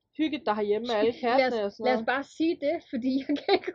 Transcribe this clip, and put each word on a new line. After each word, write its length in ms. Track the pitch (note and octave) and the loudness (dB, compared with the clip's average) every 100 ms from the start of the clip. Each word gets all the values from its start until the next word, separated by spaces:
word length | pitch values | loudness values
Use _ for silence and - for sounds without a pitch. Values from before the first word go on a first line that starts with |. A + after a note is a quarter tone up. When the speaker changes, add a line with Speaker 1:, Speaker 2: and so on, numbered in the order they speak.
| _ - | _ -4
Speaker 1:
hygget 240 | D#4 D4 G#3+ | -2 -2 -2
dig 80 | G#3+ | 0
herhjemme 300 | G#3 G#3 A#3+ | 0 0 0
med 80 | |
alle 160 | G#3+ A3+ | 2 2
Speaker 2:
<laughs> 120 | A#3 | 0
Lad 100 | A#3+ | 2
os, 80 | C4 | 2
Speaker 1:
kattene 240 | B3+ A#3 | 2 0
og 80 | G3+ | -4
sådan 120 | - A#3+ | -2 0
Speaker 2:
lad 60 | |
os 20 | A#3 | 2
Speaker 1:
noget. 100 | A3+ | 0
Speaker 2:
bare 180 | C4 | -2
sige 320 | C#4 - D#4+ - | -4 -2 -2 0
det, 160 | C#4+ E4+ - | -2 -2 -4
fordi 200 | C4 B3+ C4+ | -4 -2 -2
<laughs> 80 | - | -2
jeg 80 | D4 | -2
kan 160 | - | 2
ikke 180 | G4 - | 0 0